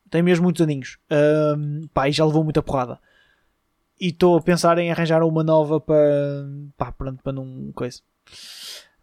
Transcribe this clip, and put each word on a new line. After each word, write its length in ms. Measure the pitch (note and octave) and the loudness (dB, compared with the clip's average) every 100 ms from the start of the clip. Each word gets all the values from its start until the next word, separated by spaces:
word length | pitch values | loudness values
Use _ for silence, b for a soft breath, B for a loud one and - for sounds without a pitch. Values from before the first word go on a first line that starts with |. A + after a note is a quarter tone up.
| _ | _
Tenho 120 | D#3+ | 0
mesmo 200 | F3 F3 | 2 4
muitos 180 | F3+ E3+ | 2 2
aninhos. 360 | D#3+ C#3+ C3 - - | 0 -2 -8 -16 -4
Ahm, 800 | D3+ D3 D3+ D3+ D3 D3 D3 D#3+ | 2 4 2 0 -2 -4 -8 -6
pá, 160 | - C#3 | -2 0
e 20 | |
já 140 | D3 D#3 | 0 2
levou 180 | D3+ | 2
muita 180 | D#3 D#3 | 0 0
porrada. 380 | C#3+ C#3 B2 - _ _ _ _ _ _ _ _ _ - | -2 -4 -6 -10 _ _ _ _ _ _ _ _ _ -8
E 100 | F3+ | -6
estou 280 | E3+ F3+ E3+ | 2 4 4
a 40 | |
pensar 360 | D#3+ E3+ E3+ E3+ | 2 2 2 2
em 140 | E3+ | 0
arranjar 320 | E3 E3 D#3+ | -2 0 2
uma 200 | E3 D#3+ | 2 0
nova 360 | D#3+ D#3+ D3+ D#3 | 2 2 2 -2
para, 680 | - D3+ D3 C#3+ C#3+ C#3+ C#3 C#3+ C#3+ - | 2 4 4 2 -2 -6 -10 -14 -14 -10
pá, 140 | B2 | -10
pronto, 320 | B2 C3+ C3 | -10 -12 -10
para 80 | - | -8
não 400 | C3+ C3 C3 C#3 | -8 -10 -14 -12
coisa. 300 | C#3 B2+ - _ _ _ B B B B B B B | -8 -8 -10 _ _ _ B B B B B B B